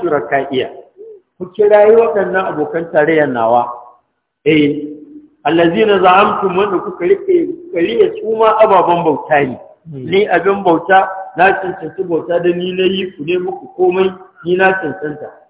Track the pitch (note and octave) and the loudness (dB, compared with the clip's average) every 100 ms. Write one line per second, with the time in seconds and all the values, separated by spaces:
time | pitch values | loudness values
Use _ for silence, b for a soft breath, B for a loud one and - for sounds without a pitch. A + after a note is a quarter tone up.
0 | F3 D3 C#3+ C#3 C3+ C3 A2+ - - - | -4 -4 -2 -4 -2 -4 -6 -8 -20 -20
1 | A4 G#4 _ - F3+ - G#3 G#3 G#3 A3+ | -20 -20 _ -16 -8 0 4 6 6 6
2 | A3+ G#3 F3+ F#3 F#3 D#3 D3 E3 E3+ E3 | 4 0 -2 -2 -4 -4 -4 -6 -4 0
3 | D3+ D#3+ C#3+ B2 A2+ A#2+ A2 - - _ | 2 2 0 0 2 2 0 -6 -18 _
4 | _ _ _ _ C#3+ D#3 C#3+ D3 - - | _ _ _ _ 0 2 2 -2 -8 -14
5 | - - - _ D3 E3 E3+ F#3 G#3+ G3 | -20 -20 -20 _ 0 2 2 2 2 4
6 | F#3 F#3 G#3 - G3 F3+ G3+ F3+ G3+ - | 4 4 4 0 -2 -2 -2 -4 -6 -4
7 | F3+ G3 - F3 D#3+ - - - F#3+ A#4 | 0 0 2 0 0 -8 -8 -4 -2 2
8 | G#4 - G#3 A3 A3 G#3 G#3 F#3+ E3 F3 | 0 0 -6 0 2 4 4 4 2 0
9 | D#3+ C#3 - D3 C#3 A#2 - _ - C#3 | 0 -2 0 0 0 -6 -16 _ -18 -14
10 | B2+ F#3 G#3 E3+ F3+ G3 G3 F3 - F#3+ | -2 0 2 0 0 0 2 0 4 2
11 | F#3+ - - - F#3 F#3 F#3 F3 D#3+ E3+ | 2 -4 -8 0 2 2 -4 -10 -10 -10
12 | F3+ D#3+ - E3+ E3+ F3 F3+ F3+ F#3 F#3+ | -6 -4 -2 -2 0 -2 -4 -2 0 0
13 | F#3 - D3 F3+ F3+ F#3 - - F3+ F3+ | -6 -8 -4 -4 -4 -8 -10 -2 0 2
14 | F#3+ - - _ E3 F3+ F#3+ F#3+ D#3 B2+ | 0 -4 -18 _ -4 0 2 0 -4 -8
15 | D3+ D3 A2 - _ | -10 -10 -14 -20 _